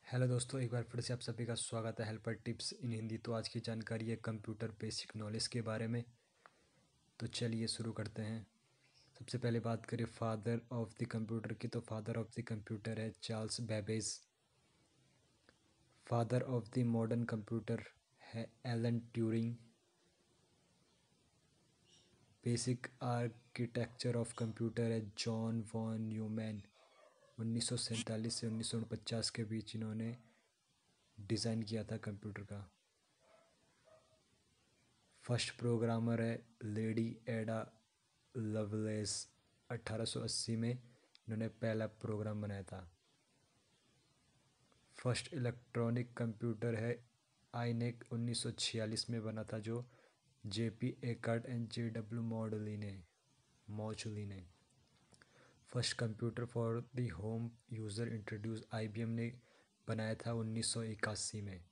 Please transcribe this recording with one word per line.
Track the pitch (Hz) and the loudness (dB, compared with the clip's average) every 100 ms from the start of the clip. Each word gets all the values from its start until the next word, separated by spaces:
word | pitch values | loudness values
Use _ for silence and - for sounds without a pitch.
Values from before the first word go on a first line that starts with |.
| - | 0
हेलो | 127 127 | 4 4
दोस्तों, | 123 - 135 | 4 2 0
एक | 120 | 2
बार | 120 | 0
फिर | 110 120 | 0 -4
से | - | -2
आप | 120 | -2
सभी | - 113 117 | -2 -2 -2
का | |
स्वागत | 113 - 113 110 110 | -2 0 0 0 -2
है | 110 | -2
Helper | 110 113 113 - | -2 -2 -2 -2
Tips | 107 - | -2 -4
in | - 131 | -2 -2
हिंदी। | 113 110 110 | 0 -2 -4
तो | 120 | 0
आज | 113 110 | 0 0
की | 120 | -2
जानकारी | 113 113 110 113 113 | -2 -4 -2 -2 0
है | 113 | 0
कंप्यूटर | - 110 104 107 117 | -2 -4 -4 -4 -4
बेसिक | 107 110 107 - 107 | -2 -4 -4 -6 -6
नॉलेज | 107 110 - | -2 -2 0
के | 123 | 0
बारे | 110 110 113 | 0 0 2
में। | 120 120 - _ _ - _ _ _ _ _ _ _ | 0 -2 -12 _ _ -20 _ _ _ _ _ _ _
तो | 117 | -4
चलिए | - 117 113 113 | 0 2 2 2
शुरू | - 113 | 0 -2
करते | 110 104 - | -2 -4 -2
हैं। | 107 110 95 _ _ _ _ - - - | -2 -2 -6 _ _ _ _ -20 -20 -16
सबसे | 120 123 | -4 0
पहले | 123 117 | 4 4
बात | 113 113 - | 2 0 0
करें | 113 | 0
father | 113 - 117 107 101 117 - | 0 0 0 2 2 2 0
of | 120 110 - | -2 -2 -2
the | 117 | 0
computer | 113 110 113 110 | 0 0 0 -2
की, | 110 117 | -2 -2
तो | 120 | -2
father | - 110 107 | -2 -4 0
of | 117 107 | -2 -2
the | - - | -4 -4
computer | 110 104 110 113 110 | -4 -2 -4 -2 -2
है | 113 - | -2 -4
चार्ल्स | - 110 110 - | -4 -2 -2 -2
बेबेज। | 120 107 104 110 104 - - _ _ _ _ _ _ _ _ _ _ _ - _ _ _ _ - - | 0 0 2 0 0 -4 -12 _ _ _ _ _ _ _ _ _ _ _ -20 _ _ _ _ -20 0
Father | 117 113 123 127 | 2 4 2 4
of | 123 110 | 0 2
the | 127 117 113 | 2 4 4
modern | 113 117 117 | 4 2 2
computer | 113 104 117 107 113 107 - _ _ | 0 0 -2 0 -2 -2 -16 _ _
है | - 117 113 - 123 | -10 -8 -8 -6 0
एलन | 120 117 117 117 | 2 4 2 0
ट्यूरिंग। | 120 113 113 117 120 - _ _ _ _ _ _ _ _ _ _ _ _ _ _ _ _ _ _ _ _ _ _ - - - - - | 2 4 4 2 0 -10 _ _ _ _ _ _ _ _ _ _ _ _ _ _ _ _ _ _ _ _ _ _ -20 -20 -20 -20 -4
Basic | 120 120 - 123 - - | 0 2 2 0 -2 -4
architecture | 127 120 120 113 - - 120 120 117 - 123 117 | 0 2 0 -4 -14 -2 0 0 -2 0 2 2
of | 110 - | 0 0
computer | 113 107 117 117 117 | -2 2 0 2 2
है | 113 104 - | 2 0 -2
जॉन | 117 110 113 113 107 | 0 2 2 0 0
वॉन | 113 113 110 110 | -2 0 0 0
न्यूमैन। | 107 110 110 110 107 - - - - - - - - | 0 0 0 -2 -4 -8 -20 -20 -20 -20 -20 -18 -2
उन्नीस | 113 117 - | 2 2 2
सौ | 120 | 0
सैंतालीस | - 113 117 110 113 | 0 -2 0 0 0
से | 110 113 | 0 0
उन्नीस | 110 113 | 0 0
सौ | 117 | 0
उनपचास | 110 117 - 113 107 | 0 -4 -2 0 0
के | - | 0
बीच | 107 110 101 113 | 0 -2 -2 -4
इन्होंने | 110 110 113 123 - _ _ _ _ _ _ _ _ - | -2 0 -2 -4 -12 _ _ _ _ _ _ _ _ -14
डिज़ाइन | 98 107 113 110 | 0 2 4 2
किया | 107 110 | 2 0
था | 104 113 | 0 -4
कंप्यूटर | - 101 107 101 | -4 -4 -6 -6
का। | 98 101 95 _ _ _ _ _ _ - _ _ _ _ - 640 _ 640 _ _ _ _ _ _ _ _ _ - | -6 -8 -10 _ _ _ _ _ _ -20 _ _ _ _ -20 -20 _ _ _ _ _ _ _ _ _ _ _ -16
फर्स्ट | - 120 - - | 0 2 2 0
प्रोग्रामर | 120 117 117 113 117 117 | 2 4 6 4 4 4
है | 113 117 - _ | 4 0 -6 _
लेडी | 110 104 110 110 113 110 - | -2 0 2 2 2 -2 -2
एडा | 113 110 110 - - _ _ _ _ _ | 0 0 0 -2 -10 _ _ _ _ _
लवलेस, | 123 107 107 104 107 107 107 104 - - _ _ _ _ | -4 0 2 2 0 2 0 0 -2 -6 _ _ _ _
अठारह | 117 - 110 | -6 -2 0
सौ | 113 123 | 0 0
अस्सी | 117 - - 113 | 0 -2 0 2
में | 117 | 2
इन्होंने | 123 - - _ - - 107 113 | 0 -4 -20 _ -16 -4 -2 -2
पहला | - 117 110 110 | 0 0 2 0
प्रोग्राम | - 113 107 107 107 | -2 -2 0 0 -2
बनाया | 104 98 | -2 -4
था। | 95 95 90 _ _ _ _ _ _ _ _ _ _ _ _ _ _ _ _ _ _ - _ - | -6 -10 -10 _ _ _ _ _ _ _ _ _ _ _ _ _ _ _ _ _ _ -20 _ -2
फर्स्ट | 127 117 - | 2 2 0
इलेक्ट्रॉनिक | 156 120 117 - 120 117 120 123 - | 0 0 -2 -2 2 4 4 0 0
कंप्यूटर | 117 107 120 107 120 | -2 0 0 2 2
है | 110 117 120 - _ _ _ _ | 2 2 0 -4 _ _ _ _
आईनेक, | 123 120 117 120 117 - | -2 2 2 2 -2 -4
उन्नीस | 117 120 113 | 0 2 2
सौ | 120 | 0
छियालीस | 113 - 113 107 110 - | 0 0 2 0 0 0
में | 117 | 0
बना | 110 110 | 0 -2
था, | 107 110 | -2 -2
जो | 107 117 123 - - _ _ _ 107 | 0 -2 -4 -14 -20 _ _ _ -4
जेपी | 98 117 107 127 - | 2 2 2 -2 0
Eckert | 123 113 - 117 117 | -2 0 2 2 2
and | 120 113 | -2 -2
जे | - 117 | -2 -2
डब्ल्यू | 113 104 117 | -2 -2 -2
मॉडली | 113 113 110 107 107 104 | 0 0 0 -2 -2 -2
ने, | 104 98 85 _ _ _ _ _ - | -4 -6 -12 _ _ _ _ _ -8
मॉचली | 107 107 107 117 104 101 | -4 -2 -2 -4 -4 -4
ने। | 95 87 - _ _ _ _ _ - - - - - - | -8 -12 -20 _ _ _ _ _ -20 -20 -20 -20 -20 -4
First | 127 120 - | 0 0 0
computer | 117 107 117 113 | 0 0 -2 -2
for | 120 120 117 117 117 127 | -2 0 2 0 -2 -2
the | 120 | -2
home | 85 107 113 117 117 - | -2 -2 -2 -2 -6 -10
user | 110 107 101 113 | -6 -4 -2 -2
introduced, | 113 98 107 110 110 - | -2 -4 -4 -4 -4 -4
आईबीएम | 113 110 107 113 | -2 -2 0 0
ने | 117 117 123 - - _ _ - | 0 0 -4 -18 -20 _ _ -2
बनाया | 110 110 | 0 0
था | 110 120 | 0 0
उन्नीस | 117 110 113 110 | 0 0 0 0
सौ | 120 | 0
इक्यासी | 113 107 - 104 - 107 | -2 -2 -2 -2 -4 -4
में। | 101 92 82 | -6 -8 -14